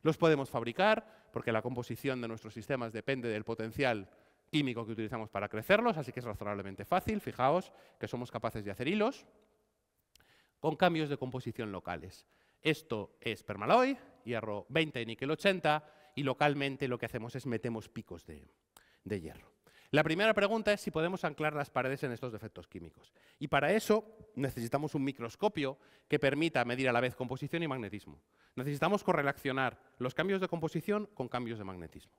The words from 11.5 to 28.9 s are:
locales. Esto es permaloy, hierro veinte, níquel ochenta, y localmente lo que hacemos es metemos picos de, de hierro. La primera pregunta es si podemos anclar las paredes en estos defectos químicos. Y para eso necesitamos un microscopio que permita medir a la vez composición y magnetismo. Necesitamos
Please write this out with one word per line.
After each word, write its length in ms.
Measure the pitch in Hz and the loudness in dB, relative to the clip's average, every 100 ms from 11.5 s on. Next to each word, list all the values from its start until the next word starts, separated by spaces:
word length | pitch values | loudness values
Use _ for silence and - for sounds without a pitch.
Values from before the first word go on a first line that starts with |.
| 110 110 | -6 -6
locales. 540 | 92 87 85 90 - _ _ _ _ | -6 -6 -8 -8 -18 _ _ _ _
Esto 560 | 156 151 - 110 98 _ | 0 0 -2 -6 -6 _
es 240 | 120 104 | -6 -6
permaloy, 540 | - 101 110 220 262 269 - - | -6 -6 4 4 4 -2 -12 -16
hierro 420 | 113 117 107 104 - | -6 -4 -4 -8 -2
veinte, 360 | 160 160 127 113 | 0 0 -2 -6
níquel 260 | 113 139 | -4 -4
ochenta, 540 | 156 202 185 156 151 - - - - | 0 2 2 2 0 -2 -20 -12 -2
y 80 | |
localmente 640 | 139 127 147 143 139 131 135 | -2 4 2 4 -2 -2 -2
lo 100 | 120 | -2
que 80 | 120 | -4
hacemos 300 | 123 113 131 | -6 -8 -8
es 100 | 123 | -4
metemos 440 | 113 120 113 - | -2 -2 -6 -8
picos 360 | - - 82 - | -12 -12 -14 -14
de, 240 | 76 65 _ _ - _ _ | -18 -18 _ _ -20 _ _
de 180 | 98 101 | -6 -4
hierro. 320 | 80 - - _ _ - - | -6 -14 -20 _ _ -20 2
La 120 | 143 | 2
primera 320 | 156 165 220 214 | 4 4 4 6
pregunta 360 | 202 226 208 | 4 4 2
es 100 | 202 | 2
si 100 | - | 0
podemos 320 | 156 165 185 | 0 0 0
anclar 320 | 165 147 156 151 | -4 0 -2 0
las 160 | - | -2
paredes 320 | 139 127 135 | 0 0 -2
en 80 | 139 | -4
estos 200 | 117 127 | -4 -6
defectos 360 | 107 110 - 85 | -8 -10 -14 -14
químicos. 440 | 92 82 - - _ _ _ | -14 -14 -18 -20 _ _ _
Y 80 | 147 | 2
para 260 | 143 143 | 2 4
eso 320 | 214 - 214 - - - - | 2 4 2 2 -20 -12 -2
necesitamos 580 | 135 123 117 143 151 | -2 -2 -2 0 0
un 100 | 151 | -2
microscopio 760 | 135 135 117 - 214 170 135 135 - - _ | -2 -4 -10 0 0 2 -4 -4 -18 -20 _
que 120 | 143 | 2
permita 440 | 139 135 165 135 | 4 4 2 2
medir 260 | 120 123 131 | 2 2 4
a 40 | |
la 80 | 120 | 4
vez 140 | 127 - | 2 -2
composición 480 | 123 127 143 165 | -6 -4 -4 -2
y 40 | 165 | -2
magnetismo. 540 | 131 104 104 - 71 _ _ _ - | -4 -6 -8 -12 -20 _ _ _ -6
Necesitamos 480 | 135 143 160 | -4 2 4